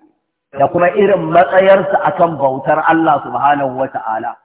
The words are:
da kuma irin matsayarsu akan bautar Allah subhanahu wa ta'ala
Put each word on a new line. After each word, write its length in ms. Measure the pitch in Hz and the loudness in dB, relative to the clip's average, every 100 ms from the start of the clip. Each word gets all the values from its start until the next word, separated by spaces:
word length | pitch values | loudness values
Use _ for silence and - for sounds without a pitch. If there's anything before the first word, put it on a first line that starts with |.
| _ _ _ _ _ | _ _ _ _ _
da 140 | 135 139 | -2 -2
kuma 220 | - 175 | 0 0
irin 400 | 214 202 190 160 | 2 2 0 0
matsayarsu 640 | 165 180 185 190 196 185 151 | 2 2 2 4 4 2 -2
akan 340 | 151 147 170 151 | -2 0 0 0
bautar 460 | 139 131 143 156 156 | -4 -2 -2 -2 2
Allah 360 | 165 165 143 | 2 2 0
subhanahu 540 | - - 139 143 139 127 | -2 -2 0 0 -2 -4
wa 100 | 135 | -6
ta'ala 480 | - 110 113 117 110 | -6 -8 -8 -8 -12